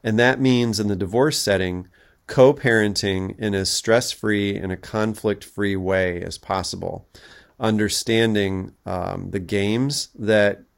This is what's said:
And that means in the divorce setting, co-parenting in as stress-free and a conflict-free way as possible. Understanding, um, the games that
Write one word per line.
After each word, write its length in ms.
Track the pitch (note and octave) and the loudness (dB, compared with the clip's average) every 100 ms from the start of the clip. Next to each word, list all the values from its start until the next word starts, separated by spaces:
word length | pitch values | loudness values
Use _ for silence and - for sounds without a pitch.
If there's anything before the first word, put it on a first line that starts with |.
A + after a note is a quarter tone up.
And 160 | A2+ A2 | 0 4
that 220 | B2 C3 | 4 4
means 400 | C3 B2 A#2+ G#2+ | 2 4 2 0
in 80 | G#2 | -2
the 80 | F#2+ | -2
divorce 420 | F#2 A2+ D3 D3 | 0 2 2 0
setting, 480 | - F#2+ F#2 F2+ F#2 _ _ _ - | 0 0 0 -4 -10 _ _ _ -6
co-parenting 1120 | - C3+ C#3+ C3+ A2+ G#2 F#2+ G2+ F#2+ F#2+ - | 6 6 6 2 4 2 0 -2 -2 -4 -4
in 160 | G#2+ G2 | -4 -2
as 140 | G2 | -2
stress-free 880 | - - A2+ - - G#2+ G#2 G2+ G2+ | -2 2 2 2 -6 -2 0 -2 -4
and 160 | F#2 | -6
a 40 | F#2 | -8
conflict-free 1000 | - A2 G#2+ G#2+ G#2+ G2+ - - G2+ G2 | -6 -2 -2 -2 -4 -4 -8 -4 -2 -2
way 440 | F#2 F#2+ F#2 F2 | 0 0 0 -4
as 160 | E2+ - | -8 -12
possible. 720 | - F#2+ F2+ F#2 F2 F2 _ - - - _ _ | -6 -4 -4 -8 -10 -10 _ -20 -20 -20 _ _
Understanding, 1120 | A2 G#2+ G#2 - - A2+ A2+ G#2 G2 F#2+ F#2+ _ - | -2 0 0 -2 0 2 2 2 0 -4 -8 _ -8
um, 460 | F#2+ F2+ F#2 F#2 | -6 -6 -6 -6
the 80 | G2 | -8
games 680 | E2+ G2+ G2+ A2+ C3+ C#3+ - | -4 -2 0 0 -2 -4 -8
that 500 | - G#2 G#2+ G2+ G2+ - | -8 0 4 4 0 -14